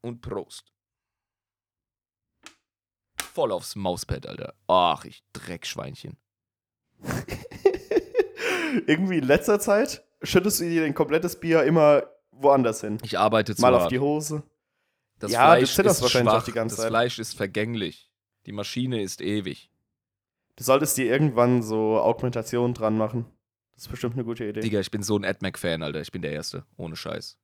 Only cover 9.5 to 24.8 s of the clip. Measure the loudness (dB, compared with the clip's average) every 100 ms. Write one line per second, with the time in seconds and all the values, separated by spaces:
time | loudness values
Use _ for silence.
9.5 | 0 2 0 0 -6 _ _ 0 2 2
10.5 | -2 -2 0 0 0 0 0 -2 -6 2
11.5 | 4 6 6 6 6 2 _ _ 2 4
12.5 | 6 4 -2 -6 -8 -4 0 4 4 0
13.5 | 4 6 6 4 0 0 -2 -4 -8 -10
14.5 | _ _ _ _ _ _ _ -2 6 8
15.5 | 8 6 4 4 4 2 4 4 4 2
16.5 | -4 -4 -2 0 0 0 -2 -10 -6 -4
17.5 | -2 -4 -4 -6 -8 _ _ _ _ -12
18.5 | -10 -6 -4 -4 -4 -4 -6 -4 -4 -4
19.5 | -10 _ _ _ _ _ _ _ _ _
20.5 | _ 2 2 2 0 0 2 2 4 4
21.5 | 4 2 -2 2 2 2 0 -4 -4 -4
22.5 | -2 0 0 -2 0 -2 -4 -10 _ _
23.5 | _ _ _ -14 -6 -6 -4 -6 -6 -6
24.5 | -4 -2 -2